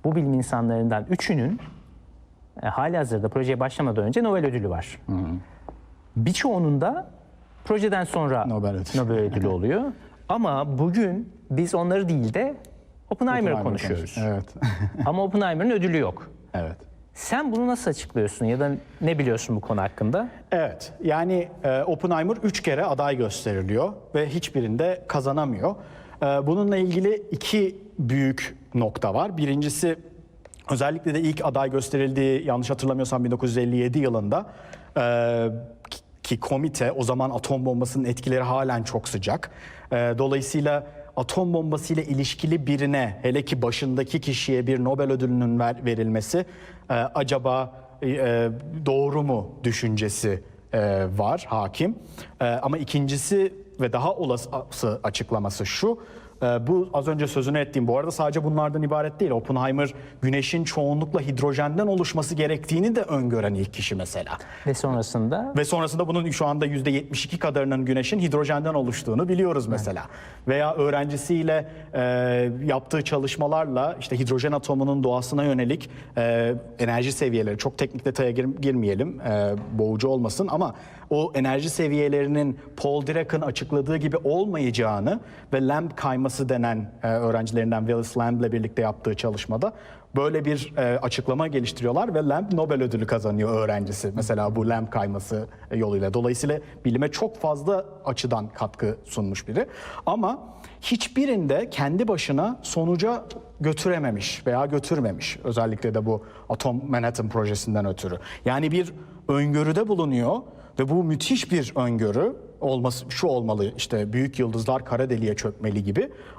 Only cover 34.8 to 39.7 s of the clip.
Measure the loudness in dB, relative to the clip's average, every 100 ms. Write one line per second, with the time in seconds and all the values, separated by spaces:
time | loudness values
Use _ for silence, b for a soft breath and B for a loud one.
34.8 | B 0 2 4 2 2 0 -2 -10 -18
35.8 | -16 -18 -18 -16 -4 -4 0 0 0 0
36.8 | 0 0 0 2 0 -2 -2 0 2 0
37.8 | 0 0 0 -2 0 0 2 0 0 -2
38.8 | -2 -4 -4 -4 -2 -2 -4 B B